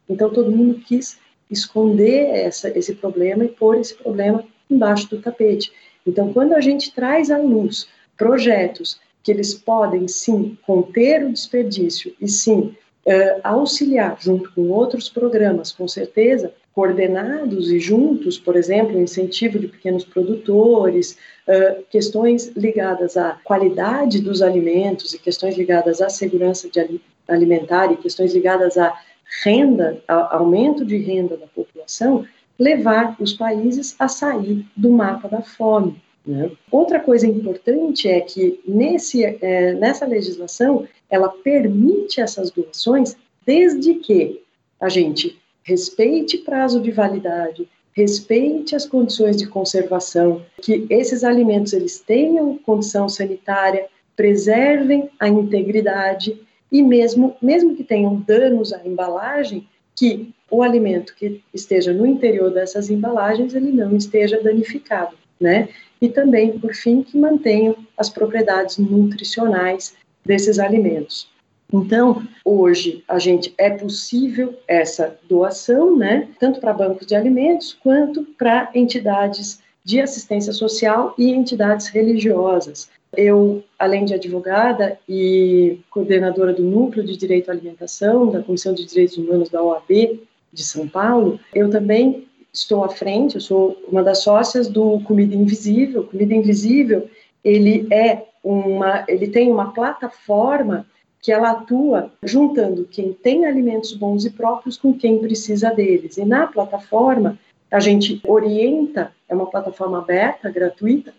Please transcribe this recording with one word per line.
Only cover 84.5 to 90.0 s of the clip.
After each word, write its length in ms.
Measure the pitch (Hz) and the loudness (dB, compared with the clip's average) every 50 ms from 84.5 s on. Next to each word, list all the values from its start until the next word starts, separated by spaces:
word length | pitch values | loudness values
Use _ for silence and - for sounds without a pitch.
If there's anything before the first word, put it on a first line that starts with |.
| 190 208 226 247 233 214 202 196 - - _ | 0 2 2 2 0 0 -2 -4 -4 -8 _
e 720 | - 190 190 185 185 185 185 185 180 180 180 180 175 175 - _ _ | -8 -4 -2 0 2 2 2 4 4 4 4 4 2 0 -4 _ _
coordenadora 640 | - 208 190 202 190 185 185 185 180 190 185 180 180 | -6 -4 -2 0 0 2 0 0 0 0 0 0 0
do 80 | 180 | 0
Núcleo 420 | 175 180 190 226 254 247 - 214 202 | 0 0 2 2 0 0 -2 -4 -6
de 140 | 190 190 180 | -6 -8 -6
Direito 320 | 190 185 185 180 180 185 | -2 0 0 0 0 -2
à 20 | |
Alimentação, 800 | 180 170 170 170 165 - 175 170 - - 202 208 233 247 247 220 | -6 -8 -10 -14 -16 -16 -16 -16 -8 -2 0 2 2 2 2 2
da 120 | 196 175 | 0 -2
Comissão 300 | - - 185 180 - 190 | -4 -4 -6 -4 -4 -4
de 140 | 185 175 170 | -6 -6 -8
Direitos 320 | - 170 180 180 180 180 170 | -2 2 2 2 2 0 -4
Humanos 320 | 165 170 175 175 170 165 | -4 -2 0 0 0 -2
da 120 | 170 165 | -2 -2
O 120 | 170 170 165 | -2 -2 -2
A 80 | 156 - | -2 -2
B 340 | - 190 214 | 0 2 2